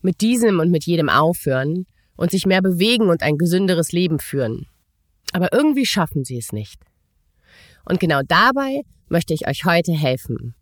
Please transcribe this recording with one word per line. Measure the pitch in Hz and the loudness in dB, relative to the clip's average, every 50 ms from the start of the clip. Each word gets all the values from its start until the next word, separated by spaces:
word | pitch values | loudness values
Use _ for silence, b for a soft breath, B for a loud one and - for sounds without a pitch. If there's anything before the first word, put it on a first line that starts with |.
| - | 0
mit | 185 180 _ | -2 -2 _
diesem | 208 220 247 240 226 226 196 170 | 0 0 0 2 2 2 2 2
und | 160 170 | 2 2
mit | 175 156 - | 2 0 0
jedem | - 175 165 160 143 | 0 0 0 2 2
aufhören | 82 127 151 160 175 - - 151 131 131 131 147 160 180 185 _ _ _ _ _ _ | 2 4 4 2 0 0 -2 -2 -2 -2 -2 -2 -4 -6 -8 _ _ _ _ _ _
und | - - 175 - | -4 -4 -2 -2
sich | 190 - | 0 0
mehr | 190 190 190 | 2 2 2
bewegen | 185 190 185 170 190 220 240 240 220 190 | 2 0 0 2 2 2 2 2 4 2
und | 170 160 - | 2 2 2
ein | 151 151 147 | 0 0 0
gesünderes | 175 170 170 185 196 185 185 165 165 - - | 0 0 2 2 2 2 2 0 0 -2 0
Leben | 170 185 175 160 143 | -2 0 0 0 -2
führen. | - - - 139 127 110 113 - 135 _ _ _ _ _ _ _ _ _ _ _ _ - | -4 -4 -4 -4 -2 -2 -4 -8 -10 _ _ _ _ _ _ _ _ _ _ _ _ -6
Aber | - 190 180 - - | -2 0 0 2 2
irgendwie | 233 294 311 285 277 262 | 2 2 2 2 2 0
schaffen | - - 208 170 160 - 147 131 | 0 0 0 -2 -2 -2 -6 -6
sie | - 127 | -6 -8
es | 120 113 - | -10 -10 -8
nicht. | - 107 104 - - - - _ _ _ _ _ _ _ _ _ _ b b b b b b b b b b | -8 -8 -8 -10 -14 -20 -20 _ _ _ _ _ _ _ _ _ _ b b b b b b b b b b
Und | - 180 180 | -4 -2 0
genau | - 165 151 139 139 | 0 2 0 0 2
dabei | - 165 165 208 247 269 269 277 269 269 285 240 _ - _ _ _ | 2 4 4 4 4 4 0 -2 -2 -4 -6 -6 _ -16 _ _ _
möchte | - 170 170 - 165 | -2 -2 0 0 -4
ich | 156 - | -4 -4
euch | - 143 - - | -6 -6 -2 0
heute | 180 170 170 170 - 170 | 2 2 2 2 0 0
helfen. | 156 151 135 127 127 - - 117 - - 117 120 _ | 0 0 0 0 -2 -4 -8 -8 -8 -8 -14 -16 _